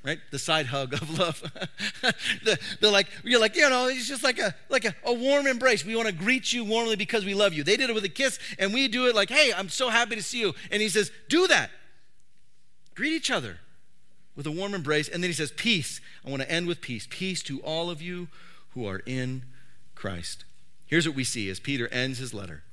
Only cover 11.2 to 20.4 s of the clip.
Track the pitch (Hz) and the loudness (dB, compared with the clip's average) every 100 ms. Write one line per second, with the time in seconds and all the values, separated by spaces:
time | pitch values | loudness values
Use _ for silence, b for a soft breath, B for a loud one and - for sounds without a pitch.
11.2 | - 302 370 247 113 - - - - - | 2 4 6 4 4 -8 -16 -18 -18 -16
12.2 | - - - - - - - - 277 320 | -16 -16 -16 -16 -16 -16 -16 -4 0 0
13.2 | - 226 117 85 - - - - - - | 0 0 -2 -10 -14 -16 -16 -16 -16 -16
14.2 | - - 143 160 196 196 143 151 151 175 | -14 -8 -4 -2 -2 -2 2 2 2 -2
15.2 | 180 156 151 - - 196 127 - B B | -2 0 -4 0 2 2 0 -8 B B
16.2 | 127 135 135 165 175 170 - 117 - - | -8 -4 -2 0 0 -4 -4 -8 -8 -6
17.2 | 190 180 - 135 147 160 175 160 175 180 | -4 -4 -6 -6 -4 -4 -4 -6 -8 -8
18.2 | 175 B B B B 127 104 95 - 131 | -10 B B B B -8 -6 -4 -4 -4
19.2 | 127 131 123 b b b b - 101 87 | -2 -4 -8 b b b b -6 -6 -6
20.2 | 85 - | -8 -10